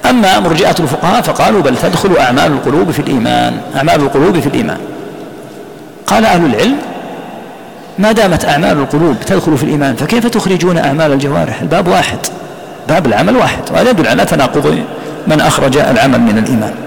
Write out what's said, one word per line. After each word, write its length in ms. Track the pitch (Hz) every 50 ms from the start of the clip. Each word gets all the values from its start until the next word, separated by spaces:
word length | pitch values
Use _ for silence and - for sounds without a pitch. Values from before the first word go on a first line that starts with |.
| - -
أما 300 | 254 247 214 185 190 180
مرجئة 360 | 196 170 160 156 196 - 165 170
الفقهاء 420 | 170 135 139 151 - 170 196 247
فقالوا: 400 | 170 - 147 - - 190 220 202
"بل 160 | - 139 127
تدخل 400 | 110 - - 185 165 - 196 175
أعمال 280 | 151 135 123 123 139 165
القلوب 460 | 170 147 127 - 135 127 160 202 175
في 80 | 147 135
الإيمان، 640 | 143 - 156 127 110 123 120 120 120 120 120 110 - - -
أعمال 200 | 143 135 156 170
القلوب 440 | 160 143 139 - 135 147 190 196 170
في 80 | 123
الإيمان". 300 | 143 - 127 113 - - - - - - - - - - - - - - - - - - - - - - - - - - - -
قال 180 | - 196 - -
أهل 200 | - 175 175 175
العلم: 320 | 147 117 107 151 220 277 294 - - - - - - - - - - - - - - - - - - - - - - - -
"ما 120 | 190 214
دامت 340 | 220 226 220 185 165 147 -
أعمال 320 | - 143 143 170 - -
القلوب 380 | 147 139 131 - 147 165 170 131 - -
تدخل 320 | - 196 185 - 170 156
في 60 | 123 151
الإيمان 320 | - 151 147 143 135 127
فكيف 320 | - 143 160 - 240 226
تخرجون 500 | 240 233 214 - 190 190 175 165 185 175
أعمال 340 | 165 - 143 135 156 165 151
الجوارح؟" 500 | 139 135 139 139 143 170 160 135 113 -
الباب 260 | 117 - 156 180 196
واحد، 320 | 175 180 180 - - - - - - - - - - - - - - - - - -
باب 160 | - 190 170
العمل 300 | 127 107 104 147 185 233
واحد، 260 | 254 196 - - - - -
وهذا 180 | - - - 247
يدل 180 | 254 175 151
على 180 | 107 117 120 -
تناقض 540 | - - 151 135 123 - 147 135 - - 87 76 - - - - - - - -
من 140 | - 156 151
أخرج 360 | - - - - 139 135 127
العمل 440 | 147 139 139 139 110 120 139 123 117
من 160 | 120 113 104
الإيمان. 360 | 110 107 - 131 110 110 107 - - -